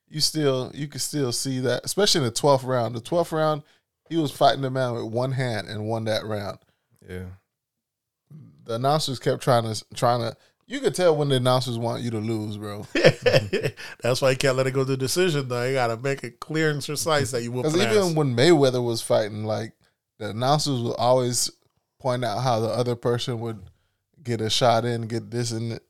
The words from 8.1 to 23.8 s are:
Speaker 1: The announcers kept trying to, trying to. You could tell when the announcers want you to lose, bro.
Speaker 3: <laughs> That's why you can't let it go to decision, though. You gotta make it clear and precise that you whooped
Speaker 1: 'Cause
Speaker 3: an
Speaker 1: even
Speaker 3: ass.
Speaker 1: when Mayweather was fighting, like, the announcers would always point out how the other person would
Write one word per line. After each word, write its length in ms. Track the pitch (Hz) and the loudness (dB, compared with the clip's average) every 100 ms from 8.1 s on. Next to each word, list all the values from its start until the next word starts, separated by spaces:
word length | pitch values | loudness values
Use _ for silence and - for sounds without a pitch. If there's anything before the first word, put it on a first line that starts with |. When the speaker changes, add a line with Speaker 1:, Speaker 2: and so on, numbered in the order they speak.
| _ _ 151 113 - | _ _ -20 -20 -16
Speaker 1:
The 100 | - | -8
announcers 440 | 117 135 156 - 123 | -2 0 0 0 -2
kept 220 | 143 123 | -2 0
trying 300 | - 120 113 | 2 2 2
to, 120 | 107 - | -6 -10
trying 260 | - 123 120 | -2 2 2
to. 160 | 113 - _ _ - | -2 -8 _ _ -12
You 140 | 269 | -4
could 140 | 262 | -2
tell 220 | - 180 151 | 4 4 4
when 120 | 143 | 2
the 80 | 131 | 2
announcers 420 | 123 127 123 117 | 4 2 0 -4
want 240 | 117 117 | -4 -4
you 80 | 117 | -4
to 80 | 110 | -4
lose, 380 | 107 110 107 104 | -2 -4 -4 -8
bro. 280 | 104 104 139 | -10 -10 -6
Speaker 3:
<laughs> 1120 | 320 - - 135 139 101 196 143 - - - | 4 4 4 2 2 2 -2 -4 -6 -14 -4
That's 180 | 117 127 | -2 2
why 100 | 135 | 2
you 60 | 131 | 4
can't 200 | 139 131 | 2 2
let 100 | 131 | 0
it 60 | |
go 120 | 135 | 0
to 120 | 131 135 | -2 -2
decision, 520 | 131 175 185 147 127 | 0 2 2 0 -2
though. 160 | 123 | -4
You 100 | 123 | -2
gotta 220 | 135 117 113 | 0 0 0
make 280 | 139 135 | -4 -4
it 160 | 120 - | -8 -12
clear 300 | - 156 156 | -6 0 0
and 140 | 147 | 0
precise 460 | - 143 170 151 131 | -4 -4 0 2 2
that 120 | 123 | -2
you 100 | 117 | -2
whooped 140 | 123 156 | -2 0
Speaker 1:
'Cause 80 | |
Speaker 3:
an 80 | 165 | 2
Speaker 1:
even 160 | 202 214 180 | 2 4 2
Speaker 3:
ass. 40 | |
Speaker 1:
when 220 | 156 143 120 | 2 2 4
Mayweather 480 | 160 156 135 123 | 6 6 6 2
was 160 | 120 117 | 0 -2
fighting, 420 | - 120 107 107 | 2 2 2 -4
like, 280 | 107 107 113 - _ _ _ - | -4 -4 -6 -12 _ _ _ -12
the 120 | 104 | -8
announcers 500 | 107 127 147 147 127 | -2 0 2 0 -2
would 140 | 117 - | -2 0
always 540 | 117 131 123 120 - - _ _ _ _ | 4 4 2 0 -2 -6 _ _ _ _
point 240 | 131 123 | -4 -2
out 160 | 117 101 | -2 -2
how 160 | 131 113 | 0 2
the 80 | 113 | 0
other 280 | 110 123 120 | 0 -2 -2
person 420 | 123 120 - 117 | 0 -2 -2 -6
would 200 | 117 107 90 _ | -6 -10 -14 _